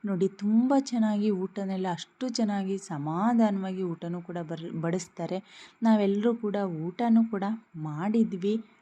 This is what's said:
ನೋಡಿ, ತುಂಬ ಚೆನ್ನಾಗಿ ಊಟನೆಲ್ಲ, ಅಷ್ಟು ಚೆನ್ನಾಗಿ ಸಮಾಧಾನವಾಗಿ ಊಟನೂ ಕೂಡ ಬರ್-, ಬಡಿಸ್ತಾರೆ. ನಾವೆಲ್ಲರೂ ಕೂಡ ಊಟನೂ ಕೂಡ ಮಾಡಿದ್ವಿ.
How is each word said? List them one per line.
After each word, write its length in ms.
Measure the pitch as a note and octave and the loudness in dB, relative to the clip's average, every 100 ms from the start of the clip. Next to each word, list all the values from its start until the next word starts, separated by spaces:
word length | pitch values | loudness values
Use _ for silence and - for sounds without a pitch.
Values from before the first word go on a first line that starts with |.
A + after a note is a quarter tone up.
| G#3 | -4
ನೋಡಿ, 220 | F#3 F#3+ | 0 0
ತುಂಬ 460 | F#3+ G3+ A3 B3+ C#4 | 0 2 4 6 4
ಚೆನ್ನಾಗಿ 500 | C4+ A#3 A3 G#3 G#3+ | 2 0 2 2 2
ಊಟನೆಲ್ಲ, 560 | F#3+ F#3+ G3+ G3 F#3+ F#3 | 0 -2 -4 -4 -2 -2
ಅಷ್ಟು 380 | F3 - _ B3+ | -4 -8 _ -4
ಚೆನ್ನಾಗಿ 480 | A#3+ A3 G3+ F#3+ G3 | 0 0 0 -2 -4
ಸಮಾಧಾನವಾಗಿ 1040 | - D3+ D3+ E3 A3 A#3+ A3 G3 F#3+ F#3 | -4 -6 -2 0 2 4 4 2 -4 -4
ಊಟನೂ 380 | F#3 E3 E3+ F3 | -4 -4 -6 -6
ಕೂಡ 160 | F3 F3 | -6 -8
ಬರ್-, 440 | D#3+ E3 E3 E3 | -6 -8 -8 -4
ಬಡಿಸ್ತಾರೆ. 580 | E3+ F3+ F3 - E3+ F#3 - - - _ | -2 -2 -4 -8 -6 -6 -8 -20 -20 _
ನಾವೆಲ್ಲರೂ 500 | A3+ A3 G3+ G3+ A3+ A#3 | 4 4 4 2 0 0
ಕೂಡ 200 | G#3+ G3+ G3 E3 E3 | -2 -2 -2 -4 -6
ಊಟನೂ 380 | F3+ A#3+ A3+ | -2 4 4
ಕೂಡ 200 | A3+ G#3 G3 A3+ _ D#3+ | 4 0 -4 -4 _ -10
ಮಾಡಿದ್ವಿ. 800 | D#3 D3 G3 A3+ A3 F3+ G3+ A3 - _ | -8 -4 0 2 0 0 -2 -2 -4 _